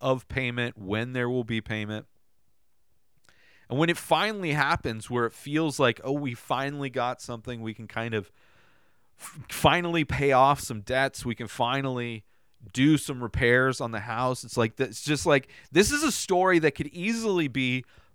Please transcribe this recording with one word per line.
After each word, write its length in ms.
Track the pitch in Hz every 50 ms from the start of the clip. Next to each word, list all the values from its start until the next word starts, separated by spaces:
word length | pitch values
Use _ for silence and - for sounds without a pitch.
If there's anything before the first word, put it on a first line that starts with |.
of 260 | - 131 131 127 -
payment, 500 | - - 135 131 120 120 123 120 120 -
when 360 | 110 98 92 104 110 120 127 127
there 160 | 127 120 120
will 160 | 127 127 117
be 160 | 113 117 110
payment. 460 | 104 - 107 107 104 104 107 107 - _ _ _ _ _ _ _ _ _ _ _ _ _ _ _ _ _ _ _ _ _ _ _ _ _ _ _ _ _ _ _ _ -
And 80 | 120
when 120 | 139 165 170
it 60 | 170
finally 560 | - - - 160 160 196 214 220 202 185 156 143
happens, 560 | 151 139 143 170 170 - 135 113 110 - -
where 160 | 123 120 117
it 80 | 113 -
feels 460 | - - 143 147 156 160 151 131 -
like, 220 | 139 120 117 - -
"Oh, 80 | 135
we 220 | 143 147 143 131 120
finally 560 | - - - 131 127 139 143 147 143 139 131
got 320 | 123 131 120 123 127 -
something, 400 | - - 120 113 - 127 123 113
we 140 | 110 113 107
can 120 | - 113
kind 280 | 98 - 117 113 117 110
of 160 | 104 95 - _ _ _ _ _ _ _ _ _ _ _ _ _ _ _ _ _
f-, 220 | - - - - - - -
finally 540 | - - - 147 151 175 175 170 170 165 147
pay 280 | - - 135 143 143
off 280 | 131 127 135 139 143 -
some 220 | - - 120 107
debts, 420 | 98 - 127 131 135 135 - - -
we 120 | 120 110
can 120 | - 120
finally 800 | 104 - - 123 120 131 135 135 131 127 123 120 120 113 107 - _ _ _ _ _ _ _ - 95 -
do 240 | 123 135 151 156
some 240 | 139 - - 139 123
repairs 580 | 123 107 - - 131 120 123 127 131 131 123 -
on 120 | 131 117
the 80 | 113 104
house." 440 | 104 120 113 117 127 127 127 - -
It's 140 | 113 -
like, 200 | 123 113 110 - -
it's 240 | 131 104 110 - -
just 240 | 147 151 139 -
like, 200 | 170 147 139 - - - - - -
this 200 | 131 170 208 220
is 120 | 294 294 320
a 80 | 277
story 460 | - - - - 185 180 185 185 180 165
that 120 | 156 147
could 160 | - - 143
easily 600 | 143 - 175 175 220 233 226 226 214 190 175 156
be 380 | 135 117 135 131 127 123 127 120 - _ - _ _